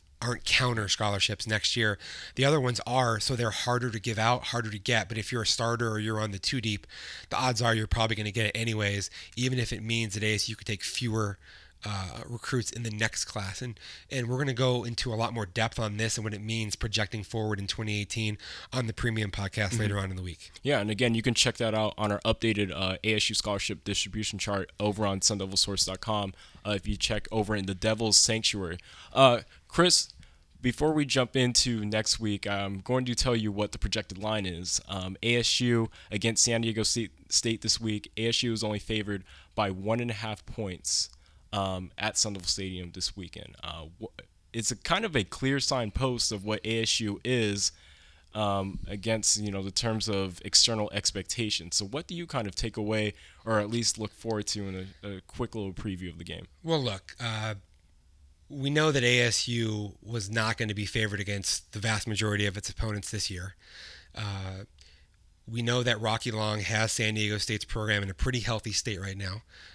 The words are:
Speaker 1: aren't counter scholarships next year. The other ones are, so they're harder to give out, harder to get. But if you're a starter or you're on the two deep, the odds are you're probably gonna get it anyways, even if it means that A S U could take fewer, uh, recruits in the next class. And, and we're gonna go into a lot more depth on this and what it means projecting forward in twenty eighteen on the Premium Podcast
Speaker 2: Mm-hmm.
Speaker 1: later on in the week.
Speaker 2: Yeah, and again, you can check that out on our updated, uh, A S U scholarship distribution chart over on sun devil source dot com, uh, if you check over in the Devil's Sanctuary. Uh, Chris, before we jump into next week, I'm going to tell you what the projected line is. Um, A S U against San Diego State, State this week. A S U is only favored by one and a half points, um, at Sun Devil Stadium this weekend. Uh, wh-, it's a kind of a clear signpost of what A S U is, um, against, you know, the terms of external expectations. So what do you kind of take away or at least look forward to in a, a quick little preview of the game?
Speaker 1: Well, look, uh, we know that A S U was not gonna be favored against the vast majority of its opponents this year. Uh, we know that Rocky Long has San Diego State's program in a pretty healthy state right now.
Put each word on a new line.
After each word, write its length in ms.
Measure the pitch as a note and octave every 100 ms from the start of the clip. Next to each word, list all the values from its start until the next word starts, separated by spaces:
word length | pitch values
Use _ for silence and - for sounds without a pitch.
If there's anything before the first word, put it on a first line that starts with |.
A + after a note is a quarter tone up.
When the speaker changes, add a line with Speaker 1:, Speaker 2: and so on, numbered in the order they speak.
| - -
Speaker 1:
aren't 240 | A#2 A#2
counter 440 | - - B2+ A2+ G2+
scholarships 580 | - G#2+ G2+ - G#2 A2
next 300 | G#2+ - A#2+
year. 220 | G#2+ G2+ - - -
The 100 | -
other 160 | C#3 D#3
ones 200 | B2+ A#2
are, 360 | - B2+ A#2+ A2
so 160 | - A#2+
they're 140 | A#2
harder 400 | - B2 B2 B2
to 100 | A2
give 180 | A2 G#2+
out, 280 | A2+ B2 -
harder 240 | A#2 A2
to 80 | G#2
get. 300 | G#2+ A#2 F#2+
But 100 | A2
if 120 | -
you're 120 | A#2+
a 40 | G#2
starter 420 | - A2+ A#2 A#2
or 120 | G#2+
you're 200 | A2 A2
on 120 | G#2+
the 60 | G2
two 200 | - C3
deep, 240 | A2+ G#2 - - - - -
the 60 | -
odds 260 | B2+ A#2
are 140 | A#2+ A2+
you're 100 | G#2
probably 300 | A#2+ A2+ G#2+
gonna 160 | G#2+
get 140 | A2+ G#2
it 100 | A2
anyways, 520 | A#2 G#2+ G2+ G2+ - - - -
even 240 | B2+ B2+
if 120 | A2+
it 120 | A#2+
means 300 | A2 A#2 A2
that 100 | G2+
A 100 | G#2+
S 140 | G#2 -
U 80 | A2
could 100 | -
take 160 | G2+
fewer, 560 | - - A#2+ A2 G#2 G2 - - - -
uh, 360 | G#2 G2 F#2 E2 -
recruits 420 | A#2+ - B2+ -
in 140 | A#2
the 80 | A#2
next 320 | G#2+ A2 -
class. 360 | - G#2+ G2 -
And, 200 | B2+ A2 - - -
and 200 | C3+ A#2
we're 100 | B2+
gonna 140 | C#3+
go 320 | A#2 B2+ B2
into 280 | A#2 A#2 B2+
a 40 | A2
lot 160 | A2+
more 120 | A#2
depth 360 | G2 A#2 A2+ -
on 160 | G#2+ G#2
this 200 | A2+ -
and 60 |
what 100 | G#2+
it 80 | G#2
means 360 | G#2+ A2+ G#2+ -
projecting 480 | A#2 A2 G#2 G#2+
forward 340 | G2+ A2+ G#2+ G2+
in 80 | G2
twenty 340 | - G#2+ G#2
eighteen 380 | G2+ A2+ G#2+ G#2 - - -
on 140 | B2+ A2+
the 60 |
Premium 400 | - A#2+ A2 G#2
Podcast 380 | - G2 - G2+
Speaker 2:
Mm-hmm. 100 | A2+
Speaker 1:
later 180 | G#2+ G2+
on 120 | F#2+
in 60 | F#2
the 60 |
week. 300 | F2+ E2 - -
Speaker 2:
Yeah, 160 | C3+ C3
and 100 | G#2+
again, 280 | G#2 A#2+ A2+
you 60 |
can 120 | A#2+
check 220 | A2+ B2+ -
that 180 | A2+
out 200 | A2 G#2+ -
on 140 | G#2
our 80 | G2+
updated, 500 | A2+ A2 A2+ G#2 G2
uh, 260 | D#2 F#2+ F#2
A 140 | A2 G#2+
S 120 | -
U 60 |
scholarship 480 | G#2+ G#2+ G2+ - G2+
distribution 560 | G#2 G2 G2+ G#2+ G#2+ G2
chart 320 | - G2+ F2+ -
over 260 | G#2 G2+
on 180 | G#2 F#2+
sun 160 | - G2+
devil 180 | F#2+ G2
source 280 | - G2
dot 160 | - F#2+
com, 340 | - G#2+ G2 - - -
uh, 60 | G#2
if 160 | G2+ -
you 100 | G2+
check 300 | - G#2+ -
over 240 | A2 G#2 G#2
in 100 | F#2+
the 80 |
Devil's 420 | F2+ A2 A2 A2+ G2+
Sanctuary. 640 | - A2 - G#2 F2+ F2 - - -
Uh, 280 | B2 C3 A#2+ - - -
Chris, 460 | - F3 - - - - - _ -
before 320 | B2 - D3+
we 120 | D#3
jump 300 | C#3+ C3 B2
into 500 | C3+ B2 A#2+ B2+ A2+
next 360 | G#2 G#2+ G#2+ -
week, 260 | G#2+ G2+ G2+
I'm 320 | G2+ G2 F#2+
going 280 | - B2+ B2
to 80 | A#2
tell 180 | C3
you 160 | A#2 G#2+
what 220 | G2+ G#2
the 60 | -
projected 400 | G#2+ G#2+ - F#2+
line 280 | A2 A2 F#2
is. 340 | E2+ F2+ - -
Um, 280 | F#2+ F#2 F#2+
A 100 | A#2 A#2+
S 220 | A2+ -
U 300 | B2 A#2 A2+ - -
against 320 | G#2 A2+ G#2+
San 160 | - A#2
Diego 240 | A2+ A2
State, 260 | G#2 A#2+ G#2+ - -
State 300 | - A#2 A2+
this 180 | A2 -
week. 320 | A2+ G#2 - -
A 120 | A2+
S 160 | A#2
U 80 | A#2+
is 100 | A2
only 160 | G#2+ G#2
favored 460 | - A2 G#2 G2+ - - - -
by 160 | G2+
one 260 | F#2+ G2+ A#2
and 140 | A#2+
a 20 |
half 320 | G#2 A2+ G#2+ -
points, 640 | - G2+ F2+ - - - - - - -
um, 360 | G#2 F#2+ F#2 F2+ -
at 180 | G#2+ -
Sun 180 | A2
Devil 140 | G2 F#2
Stadium 440 | - F#2+ F2+ F2+
this 220 | F#2 - -
weekend. 400 | F2 - - -
Uh, 220 | - E2 D#2+ F2+
wh-, 220 | A2 - - _ _
it's 180 | A2+ A2
a 60 | A2+
kind 280 | - F3+
of 120 | A3 C#3
a 80 |
clear 360 | F#2 - C3+ C#3
signpost 720 | - C3 A2 - C3 A#2+ -
of 120 | G#2+
what 160 | G2+ G#2+
A 180 | A2 A2+
S 180 | A2+ -
U 200 | G#2+ G2+
is, 480 | A#2+ B2+ G#2+ G2+ - - - - - - -
um, 440 | G#2+ G#2 G2 G2 - -
against, 500 | G2+ G#2+ A2 - G#2
you 120 | G#2
know, 120 | G2
the 80 | G2
terms 380 | - A#2 A2 A2
of 320 | G2 F#2+ F2
external 460 | G2 - - A2 G#2
expectations. 840 | G2+ - G2+ - - G#2+ - E2+ -
So 80 |
what 220 | G2+ C3+ D#3+
do 80 |
you 120 | F3 E3+
kind 200 | C3+ G#2
of 80 |
take 220 | - A2+ A2
away 380 | G#2+ A2 G#2 - - -
or 160 | A2 G#2+
at 80 | G#2
least 300 | A#2 A2 -
look 140 | G#2+
forward 340 | - A2+ G#2+ G2+
to 200 | G#2 G2
in 200 | F#2 F#2+ -
a, 60 | G#2
a 120 | F#2+ -
quick 280 | - A#2
little 180 | A2+ F#2+
preview 380 | F2+ G#2+ F2+ F2+
of 80 | E2
the 60 |
game? 220 | F2 E2 E2+ -
Speaker 1:
Well, 200 | E3 D#3+
look, 320 | B2 F#2+ - -
uh, 320 | A#2 A2 A2 G2+ - _ _ - _ - - _ -
we 220 | C#3+ C#3
know 200 | D3+ D#3
that 100 | C#3
A 180 | A#2+ B2
S 260 | A#2+ - -
U 480 | A#2 A2 G#2+ G#2 -
was 280 | G2+ A#2 G2
not 260 | A2 A2 A2
gonna 180 | G#2+
be 120 | G#2 G2+
favored 340 | A#2 G#2+ G2+
against 520 | G2 G2+ - - -
the 60 | G#2+
vast 280 | A2+ G#2+ -
majority 400 | G#2 A2 G#2 G2+
of 100 | G2
its 140 | -
opponents 400 | - A2 G#2 -
this 200 | G#2 -
year. 260 | F2+ F#2 - - - - - -
Uh, 500 | - G#2 G2 F#2+ F#2+ G#2 - - - - _ - _ -
we 140 | A2+
know 220 | A#2 B2
that 180 | A#2+ G#2+
Rocky 300 | A2 A2 B2
Long 300 | G#2+ G#2+ G#2+
has 320 | F#2+ A2 A2
San 220 | - G#2+
Diego 220 | G#2+ G#2 G#2
State's 280 | - A2
program 380 | - A2+ G#2+ G#2
in 60 | G2
a 60 |
pretty 260 | - C3 B2+
healthy 320 | G#2 A2 A2+
state 280 | G2+ - F#2
right 160 | G2 G2
now. 260 | G2 G2+ - - -